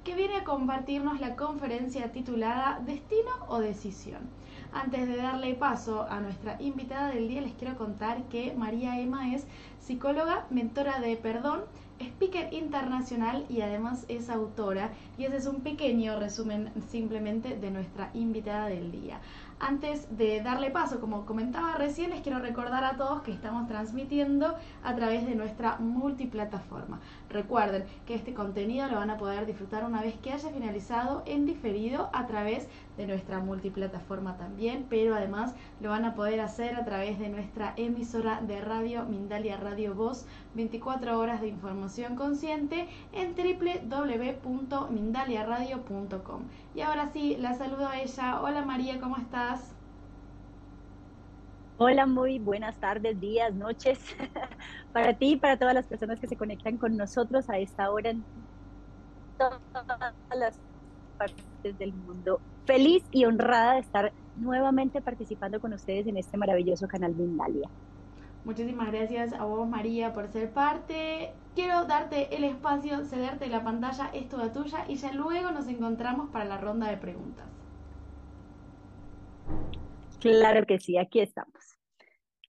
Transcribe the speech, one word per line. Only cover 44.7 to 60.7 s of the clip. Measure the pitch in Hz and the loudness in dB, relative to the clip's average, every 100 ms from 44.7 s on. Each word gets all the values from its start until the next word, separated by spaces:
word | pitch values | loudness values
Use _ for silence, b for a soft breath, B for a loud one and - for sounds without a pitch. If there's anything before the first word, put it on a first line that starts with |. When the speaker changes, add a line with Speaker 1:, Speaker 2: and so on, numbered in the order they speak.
| 277 277 | -2 0
Speaker 1:
mindalia | 220 214 247 269 220 220 | 0 0 0 0 0 0
radio | 240 262 254 | 0 -2 -4
punto | 240 196 196 190 | -6 -6 -4 -6
com. | 190 190 - B B - | -8 -10 -10 B B -4
Y | |
ahora | 302 302 285 | -2 0 -2
sí, | 302 294 262 | 0 0 2
la | 247 | 0
saludo | 247 269 269 277 | -2 -2 -2 -2
a | 269 | -2
ella. | 254 - 254 - | -4 -2 -2 0
Hola | 277 294 277 | 0 0 0
María, | 254 262 254 | 0 -2 -2
¿cómo | 254 262 | -2 -4
estás? | 254 247 240 254 - - - - - - - - - - - - - - - - - - - - - - | -2 -2 0 -2 -6 -16 -16 -16 -16 -16 -16 -16 -16 -18 -18 -18 -16 -18 -18 -18 -18 -18 -16 -18 -6 6
Speaker 2:
Hola, | 240 269 269 | 8 10 8
muy | 254 254 262 | 6 4 2
buenas | 202 202 220 - | 2 0 0 -2
tardes, | 196 208 220 208 | 0 2 0 0
días, | 196 226 226 | 2 4 4
noches, | 190 208 233 262 269 | 2 -4 0 2 2
<laughs> | - - 262 - 254 - - - - | 0 -8 -8 -6 -8 -10 -14 -14 -2
para | 233 233 220 | 4 6 6
ti | 269 | 6
y | 269 | 8
para | 285 262 | 8 8
todas | 254 254 | 6 6
las | 247 | 2
personas | 220 214 226 | -2 -4 -4
que | 240 | -4
se | 247 | -4
conectan | 214 202 220 233 | -4 -4 -4 0
con | 233 220 | 2 2
nosotros | 202 262 233 262 262 | 2 2 2 2 2
a | 196 | 0
esta | 190 - 196 | 0 0 2
hora | 208 226 | 2 2
en | 226 214 - - - - - - - - - - - | -2 -4 -12 -16 -16 -16 -16 -18 -18 -18 -18 -8 2
todas | 262 254 - 262 240 240 247 - - 254 | 2 2 -8 -8 -6 -4 -4 -6 -6 0
las | 226 - - | 0 -2 -14